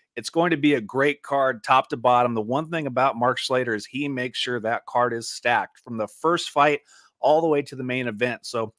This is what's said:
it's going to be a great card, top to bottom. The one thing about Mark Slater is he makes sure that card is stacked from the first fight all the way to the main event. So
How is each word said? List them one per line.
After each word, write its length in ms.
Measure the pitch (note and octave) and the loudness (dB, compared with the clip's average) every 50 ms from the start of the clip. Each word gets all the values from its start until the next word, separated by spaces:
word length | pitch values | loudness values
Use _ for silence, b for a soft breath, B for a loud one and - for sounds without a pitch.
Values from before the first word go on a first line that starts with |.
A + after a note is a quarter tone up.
| _ _ _ | _ _ _
it's 160 | A#2+ G#2+ - | -10 -10 -4
going 180 | - E3 E3+ F3 | 0 0 2 2
to 80 | E3+ C#3+ | 2 2
be 160 | D3 D3 C#3+ | 4 2 2
a 80 | B2 | 2
great 400 | G#2+ G2 - C3 C#3 D3 C#3+ - | 0 -4 -2 0 0 0 0 -2
card, 420 | - - C#3+ C#3 C3+ C3 B2+ A2 - | -4 -2 0 2 2 2 0 -2 0
top 260 | - C3 C3 C#3 - | 2 2 2 2 0
to 80 | D3 B2 | -6 0
bottom. 360 | A2+ B2 B2 A#2+ B2 A#2+ A#2 | 2 4 4 4 4 2 0
The 80 | A2+ | -2
one 300 | G#2 A2 B2+ C#3+ D#3+ D#3 | -2 -2 -2 -2 -2 -4
thing 160 | E3+ E3 D3+ C3+ | -6 -6 -6 -4
about 300 | B2 B2+ B2+ C3+ A#2+ A#2 | -2 0 0 0 0 2
Mark 200 | A#2+ B2 B2+ - | 0 0 0 0
Slater 380 | - - C3 B2+ B2+ A#2+ A2 | -2 -2 0 0 0 0 -2
is 100 | G#2 - | -4 -6
he 220 | - - C#3 D3 C#3+ | -8 -8 -6 -6 -4
makes 320 | C#3 B2+ B2+ B2+ - - | -4 -4 -6 -6 -6 -6
sure 200 | - B2+ B2 A#2 | -6 -4 -4 -4
that 260 | G#2 A2 A#2 G#2+ - - | -2 -2 -4 -4 -4 -2
card 260 | - A#2+ B2 A#2+ A#2 | 0 2 2 2 0
is 160 | A#2 A2+ - | -4 -6 -8
stacked 500 | - - - A#2+ A#2+ G#2+ F#2+ - _ _ | -12 -4 0 0 2 2 0 -2 _ _
from 160 | _ B2 A#2 A2 | _ -10 -6 -6
the 100 | G#2+ - | -6 -6
first 420 | - - - D#3+ F3 E3 - - | -6 -2 0 0 0 0 -2 -2
fight 320 | - D3 C#3+ D3+ D3 - b b b b b b b _ | 2 4 4 4 4 0 b b b b b b b _
all 200 | - C3+ D3+ D#3 | 2 4 4 4
the 80 | E3 D#3+ | 4 2
way 140 | D3 C#3+ | 2 0
to 140 | C#3 - C3+ | 0 -4 -8
the 80 | B2+ B2+ | -10 -6
main 240 | B2+ B2 B2+ B2+ A#2+ | -4 -4 -4 -4 -4
event. 400 | G#2+ G#2 B2 B2 A#2 - - - | -2 -2 -2 -2 -2 -6 -10 -6
So 260 | - A#2 A2+ G#2+ - | -4 -4 -4 -4 -8